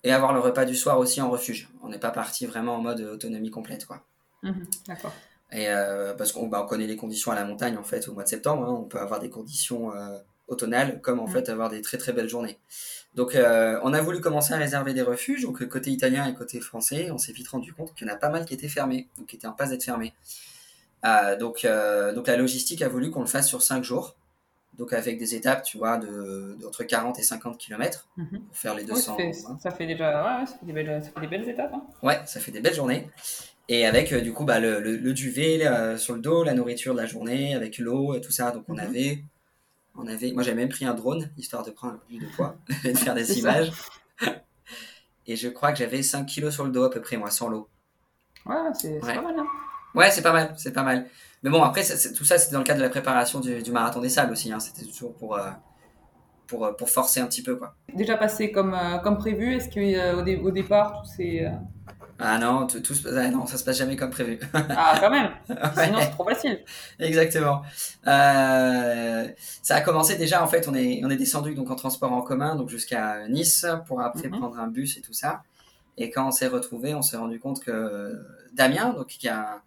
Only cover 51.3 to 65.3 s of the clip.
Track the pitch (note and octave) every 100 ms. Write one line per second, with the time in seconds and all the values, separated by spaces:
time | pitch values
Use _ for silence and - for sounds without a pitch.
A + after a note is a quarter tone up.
51.3 | _ C3+ D#3+ C#3+ D3 - C3 - - D3
52.3 | F3 E3+ C#3 B2+ C#3 B2+ C3+ C3 B2 A#2+
53.3 | C#3+ B2+ A#2+ A2+ A#2+ A2+ A#2+ B2 C3+ B2+
54.3 | A2 A2+ A2 - - A2 - A#2+ A#2 A2
55.3 | G#2 G2 F#2+ _ _ _ _ _ _ _
56.3 | _ - A#2 G#2+ G#2 A#2+ - B2+ B2+ B2
57.3 | - B2+ B2 - _ - F#3 G#3 A3 G#3+
58.3 | G#3+ G#3+ G3+ F#3+ F#3 F3 F3 G#3 G3+ A3
59.3 | G3 A#3+ B3+ - G#3 G3+ F#3 F3+ F3 F3+
60.3 | F#3 F#3 F#3 F#3 G#3 G#3 - - - F3
61.3 | E3 E3 - - - - - - - A2+
62.3 | A2+ A#2+ C3 B2+ C3 - C#3 - B2+ B2+
63.3 | B2+ C3 B2+ - B2+ C3 C3+ C3 B2+ A#2+
64.3 | A2+ - D#3 C#3+ C3 E3 D#3 G3+ C#4+ G#3+